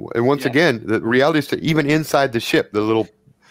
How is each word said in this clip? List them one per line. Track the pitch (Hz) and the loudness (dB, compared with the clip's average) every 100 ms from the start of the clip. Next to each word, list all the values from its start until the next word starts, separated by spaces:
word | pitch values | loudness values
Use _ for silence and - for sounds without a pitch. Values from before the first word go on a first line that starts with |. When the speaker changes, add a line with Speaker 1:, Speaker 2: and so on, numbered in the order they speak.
| 87 | -6
Speaker 1:
and | - 123 | -2 0
once | 143 | 0
Speaker 2:
Yeah. | 135 | 0
Speaker 1:
again, | 131 170 117 | 2 2 0
the | 101 110 | -2 -2
reality | 113 123 143 151 | 0 2 2 0
is | 143 | -2
that | - | -4
even | 151 160 143 | -2 0 2
inside | 156 147 147 139 | 0 0 0 0
the | 117 | -2
ship, | - 151 - | -2 -2 0
the | 104 | -2
little | 107 110 107 _ _ _ _ | 0 0 -2 _ _ _ _